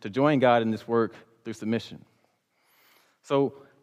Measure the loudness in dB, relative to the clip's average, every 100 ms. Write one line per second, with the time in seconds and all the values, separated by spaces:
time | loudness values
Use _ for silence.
0 | -8 0 2 4 4 4 2 -4 -2 -2
1 | -2 -4 -20 _ -16 -10 -4 -4 -6 -14
2 | -20 _ _ _ _ _ _ _ _ _
3 | _ _ -4 -2 -2 -4 -18 _